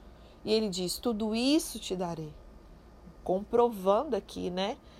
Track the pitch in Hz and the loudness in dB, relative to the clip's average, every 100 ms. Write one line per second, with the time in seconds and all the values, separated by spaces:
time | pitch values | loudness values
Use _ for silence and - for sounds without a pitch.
0 | - - - - - 220 214 180 180 - | -20 -20 -20 -10 0 0 0 -2 -4 -2
1 | 240 214 220 226 262 320 - 220 - 185 | -2 0 0 2 4 4 2 -8 -6 -4
2 | 175 165 151 - - - - - - - | -2 -4 -8 -12 -20 -20 -20 -20 -20 -20
3 | - - - 185 208 233 240 202 185 214 | -20 -8 0 0 2 4 4 2 2 2
4 | 302 202 - 180 180 180 202 285 - | 2 -4 -4 -6 -4 -2 -2 -4 -14